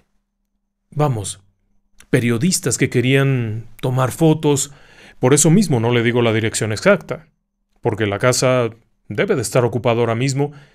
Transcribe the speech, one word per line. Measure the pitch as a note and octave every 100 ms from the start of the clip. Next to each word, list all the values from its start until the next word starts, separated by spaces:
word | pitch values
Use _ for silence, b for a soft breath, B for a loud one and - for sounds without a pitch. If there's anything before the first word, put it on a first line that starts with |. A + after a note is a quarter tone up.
| b _ _ _ _ _ _ _ _
vamos, | D3 D3 A2+ F#2+ - _ _ _ _ _ _ -
periodistas | C3 A#2 A#2 F3 F#3 C3+ -
que | C3
querían | B2+ B2 C#3 C#3 C3 A#2 G#2+ G#2+ -
tomar | C3 B2+ B2+
fotos. | - D#3+ D#3 D3+ C#3+ - B B B B B
Por | B2+
eso | D3 E3
mismo | F3 F3 B2
no | A2+
le | A#2+
digo | A#2 A#2+
la | A#2
dirección | A2 A2 - G#2+
exacta, | G#2+ F#3 G3+ - C3 _ _ _ _ _ _
porque | B2 G#2+ G#2
la | G2+
casa | B2+ B2 C3 B2+ A#2 A2+ _ _ -
debe | G#2+ G3 E3+
de |
estar | A2 C3+ A#2+
ocupada | A#2+ A#2+ A#2
ahora | A#2 A2+
mismo | C3+ C3+ C#3+ b b